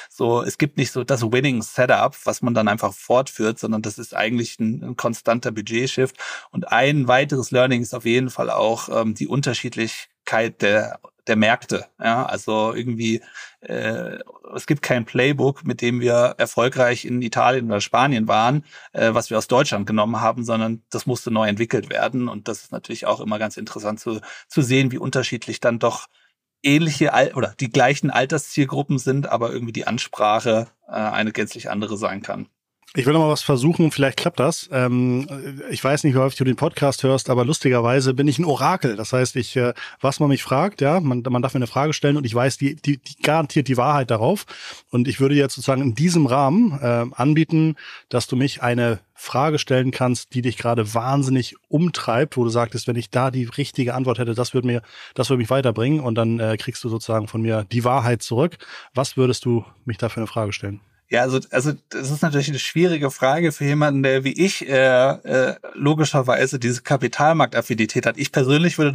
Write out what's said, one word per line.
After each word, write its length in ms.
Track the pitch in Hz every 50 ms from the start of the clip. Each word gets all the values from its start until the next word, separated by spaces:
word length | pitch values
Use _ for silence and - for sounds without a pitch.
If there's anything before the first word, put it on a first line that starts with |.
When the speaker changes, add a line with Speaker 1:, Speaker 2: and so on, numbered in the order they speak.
| - -
Speaker 1:
so, 320 | - - 123 117 117 120
es 160 | 107 101 - -
gibt 180 | 151 143 -
nicht 140 | - 123 -
so 140 | - 127 120
das 180 | - 139 113
Winning 400 | 117 107 120 127 139 143 127 113
Setup, 540 | 110 - - - 127 127 117 98 113 135 - - -
was 180 | - 107 -
man 100 | 131 120
dann 140 | 117 117 107
einfach 260 | 104 104 - - 98
fortführt, 680 | - - - - 120 127 139 - - - 107 110 113 -
sondern 200 | - 113 110 107
das 160 | 110 110 -
ist 160 | - 113 -
eigentlich 460 | - 98 107 110 123 120 113 - - -
ein, 240 | 113 110 117 139
ein 140 | 120 123 123
konstanter 560 | - - 120 113 - - 120 113 120 - 120
Budgetshift. 640 | 107 107 101 110 113 117 131 131 - - 131 131 - - - - - - - -
Und 220 | - 90 - -
ein 340 | 110 117 131 143 151 147 127
weiteres 460 | 120 127 131 131 143 147 131 117 -
Learning 280 | 135 123 127 131 127 120
ist 140 | 120 - 123
auf 120 | 120 -
jeden 240 | 120 120 127 131 123
Fall 200 | - - 120 117
auch, 380 | 110 98 104 110 117 - - -
ähm, 260 | - 117 113 110 104
die 140 | - 107 -
Unterschiedlichkeit 1300 | 120 139 139 135 117 - - 120 - 113 113 107 - - - _ _ _ - - - 113 113 113 - -
der 360 | 110 101 104 107 - - - - - - _ _ -
der 100 | - 110
Märkte. 500 | 107 107 110 123 - - - 107 - - - _ -
Ja, 240 | - 113 113 123 131
also 480 | - - 98 - 113 110 107 107 113 117
irgendwie, 460 | 117 117 123 117 113 113 113 113 113 - - - - - - _ _
äh, 580 | - - - 120 113 110 113 120 117 - - - - - - - - - -
es 120 | 123 -
gibt 160 | - 151 143
kein 220 | - - 131 120 110
Playbook, 600 | - - 131 127 139 147 131 131 139 139 - -
mit 140 | - 123 -
dem 200 | 123 120 123 120
wir 340 | 120 120 117 120 123 123 - -
erfolgreich 640 | 120 117 - 120 117 135 135 135 123 120 123 120 -
in 180 | - 123 123
Italien 440 | 123 113 - 123 120 120 131 131 117
oder 140 | 113 110 104
Spanien 480 | - - - 120 131 143 135 110 110 110
waren, 360 | 104 107 113 123 143 151 - _ - - - -
äh, 220 | - - 113 113 110
was 160 | 120 - -
wir 80 | 113 107
aus 100 | - -
Deutschland 380 | 123 127 147 - 120 101 101
genommen 340 | 107 110 110 104 113 113 110
haben, 240 | 117 110 107 120 117
sondern 380 | 113 113 110 110 113 113 113 _ -
das 160 | - 113 -
musste 240 | 131 123 - - 120
neu 160 | 113 110 110 104
entwickelt 420 | 101 104 117 - - 110 - -
werden. 380 | - - 104 113 127 127 123 117
Und 200 | 104 104 101 117
das 160 | 107 - -
ist 80 | -
natürlich 340 | 117 117 - - 117 - -
auch 140 | 104 104 -
immer 180 | 107 107 107 107
ganz 180 | 110 104 -
interessant 440 | - 107 - - 110 104 104 107 110
zu, 200 | - 117 110 107 - - - - - -
zu 140 | - 160
sehen, 300 | 135 117 131 135 135 127
wie 60 | 127 -
unterschiedlich 640 | - 127 - 131 123 - 123 113 - - 110 -
dann 180 | - 120 117 110
doch 280 | 123 117 - - - - _ _ _ _ _ _ _ _ _ _
ähnliche 500 | - 143 143 151 170 156 143 - 160 143
Al-, 220 | - 127 139 147 -
oder 200 | 131 117 - - -
die 100 | 139 117
gleichen 400 | - 139 123 131 143 - - 139
Alterszielgruppen 880 | - 117 131 131 165 143 - - - 151 139 131 135 139 143 - 143 127
sind, 300 | - 131 131 139 143 -
aber 240 | - 120 117 117
irgendwie 200 | 120 120 120 113
die 140 | 110 - -
Ansprache, 800 | - 104 95 - - - - 107 104 107 113 - 120 110 110 117 - _ _ _ -
äh, 40 |
eine 400 | - 110 110 107 - - 110 107
gänzlich 380 | - - 107 104 - 117 - -
andere 260 | - 104 107 104 107
sein 260 | 98 110 92 95 101
kann. 240 | 101 - 98 98 104 - _ _ _ _ _ _ _ _ -
Speaker 2:
Ich 100 | 147 117
will 60 | 131
noch 100 | 151 160
mal 60 | 156 151
was 140 | 147 -
versuchen, 480 | - - 143 120 127 170 165 - 165 147
vielleicht 280 | - - 139 135 - -
klappt 200 | - 175 - -
das. 300 | 127 160 165 - - -
Ähm, 560 | 147 127 127 123 123 123 127 127 123 127 143 147 139 139 135 131 135 139 - 247
ich 140 | - -
weiß 220 | - 131 147 151 -
nicht, 100 | 147 127
wie 40 | 131
häufig 200 | 131 139 - -
du 60 | 135
den 100 | 131 117
Podcast 480 | - 139 - - - 147 139 127 -
hörst, 260 | - 131 135 123 - -
aber 160 | 127 123 120
lustigerweise 720 | 127 160 - - 135 123 120 117 117 127 143 127 135 127
bin 140 | 131 143 151
ich 100 | 139 156
ein 60 | 180
Orakel. 500 | 160 131 117 135 156 185 180 - 127 104
Das 180 | 101 107 -
heißt, 220 | 127 127 127 - -
ich, 220 | 131 117 - -
äh, 180 | 131 120 123 117 - - - - -
was 200 | - 139 - -
man 80 | 151 143
mich 160 | 135 - -
fragt, 360 | - 131 139 175 202 - -
ja, 200 | 139 139 165 190
man, 240 | 165 135 123 123 113 131
man 140 | 120 123
darf 120 | 123 127 -
mir 40 | 131
eine 80 | 123
Frage 260 | - - 131 143 156
stellen 240 | 147 - - 143 143
und 80 | 151 135
ich 80 | 110 110
weiß 200 | 120 127 139 -
die, 200 | - 139 139 156
die, 220 | - - 143 143 -
die 220 | - - - _
garantiert 460 | - 147 151 165 151 - - 156 123
die 100 | 131 127
Wahrheit 360 | 123 123 147 147 143 127 117
darauf. 340 | 120 104 113 147 208 202 - - - - - - - - - _
Und 160 | - 123 120 -
ich 100 | 101 -
würde 160 | 135 139 147
jetzt 200 | 143 139 131 -
sozusagen 260 | 131 - - 131 127
in 140 | 143 127 107
diesem 300 | 135 160 180 170 170 147
Rahmen, 520 | 120 127 143 139 135 160 220 240 196 139 139
äh, 240 | 127 120 120 117 117 123 - -
anbieten, 540 | 127 151 151 160 156 - 170 156 160 160 151 - - - - - - -
dass 180 | - 120 - -
du 80 | 131
mich 260 | 123 139 135 - -
eine 380 | 123 120 120 120 120 117 113 - _ _
Frage 460 | _ - - - - 127 143 160 151 131
stellen 320 | - - 131 127 127 120
kannst, 420 | - - 127 123 123 - - _
die 100 | - 127
dich 140 | 120 127 113
gerade 380 | - - 120 120 117 107 104 113
wahnsinnig 600 | 113 117 131 139 143 135 131 131 131 120 - - - _
umtreibt, 720 | - - 147 180 170 - - - 123 113 120 156 - -
wo 80 | 127 120
du 60 | 113
sagtest, 360 | 113 120 120 113 - 113 -
wenn 80 | 123 117
ich 160 | 120 113 -
da 220 | - 123 131 135
die 140 | 123 131 120
richtige 480 | 117 - 147 139 - - 143 123 120 123
Antwort 260 | 127 131 127 113 120
hätte, 140 | 123 117 113
das 180 | 120 123 - -
würde 140 | 127 120 123
mir, 140 | 120 117 - - - - - - -
das 160 | - 117 -
würde 80 | 135 123
mich 100 | 113 -
weiterbringen. 480 | 131 139 127 120 107 110 117 139 156 151
Und 160 | 131 120 113
dann, 240 | 117 113 113 117 117
äh, 180 | 110 110 110 107
kriegst 260 | - 127 - - -
du 40 | 117
sozusagen 380 | 113 113 - - 113 110 104
von 160 | - - 113
mir 240 | 113 113 110 110 104 95
die 100 | 117 120
Wahrheit 400 | 113 123 131 135 113 120 120 107
zurück. 360 | - - 117 117 160 175 - - - - - - - - -
Was 220 | 127 135 - -
würdest 280 | 135 127 123 123 - -
du 180 | 123 117 113 107 - - _ -
mich 120 | 120 110 -
da 100 | 120 110
für 100 | - 117
eine 100 | 110 -
Frage 240 | - 117 107 101
stellen? 280 | - - - 101 101 101 _ _ _ _ _ -
Speaker 1:
Ja, 100 | 120 120
also, 180 | 127 131 131 131 - -
also 220 | - 127 127 151 147 - _ -
das 200 | - 123 135 135
ist 120 | 151 143
natürlich 260 | 180 160 143 143 139 147
eine 100 | 143 123
schwierige 520 | - - - 160 175 180 165 147 143 135
Frage 420 | - - 135 135 143 165 175 160
für 140 | - - 143
jemanden, 360 | 139 147 151 151 147 139 135
der 220 | 135 131 131 135 131
wie 80 | 135
ich, 340 | - - 180 196 - - -
äh, 440 | - 139 131 131 131 127 123 127 135
äh, 440 | - - - - 147 131 127 131 - - - - -
logischerweise 840 | - 139 143 156 151 156 - - 143 123 127 123 131 131 131 147 127
diese 220 | 120 120 120 120 - - 147 127 127 117 - - 147 156
Kapitalmarktaffinität 800 | 165 156 135 113 - 117 - - 120 110 110 - - 123 -
hat. 100 | 117 - -
Ich 140 | 143 -
persönlich 460 | - 151 131 127 143 151 175 170 - -
würde 140 | 151 143